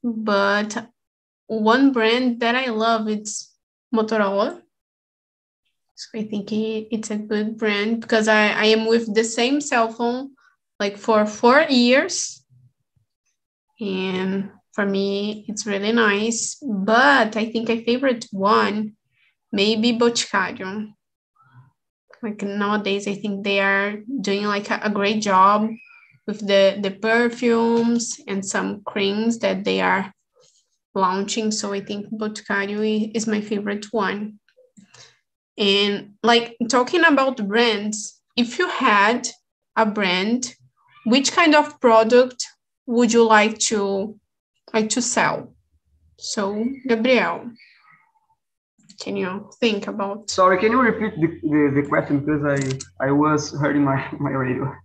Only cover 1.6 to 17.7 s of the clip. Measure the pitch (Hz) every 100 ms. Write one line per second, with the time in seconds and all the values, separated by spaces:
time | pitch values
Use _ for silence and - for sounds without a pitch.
1.6 | 214 240 277 254 220 240 254 233 233 240
2.6 | 262 214 226 226 214 214 208 - - _
3.6 | _ _ _ 226 220 220 202 196 233 349
4.6 | _ _ _ _ _ _ _ _ _ _
5.6 | _ _ _ _ - 226 214 208 196 214
6.6 | 220 220 220 220 220 208 214 208 214 233
7.6 | 214 202 208 233 - 220 220 214 214 -
8.6 | 214 220 220 233 226 208 226 - 240 285
9.6 | 285 247 226 226 240 247 277 _ _ _
10.6 | _ _ 202 202 - 220 214 - 240 269
11.6 | 320 269 240 262 339 - - - _ _
12.6 | _ _ _ _ _ _ _ _ _ _
13.6 | _ _ 208 185 190 185 190 196 196 -
14.6 | _ - 202 196 196 196 208 214 - 214
15.6 | 220 196 202 233 220 202 220 233 - -
16.6 | 285 202 196 220 277 269 220 220 226 226
17.6 | 226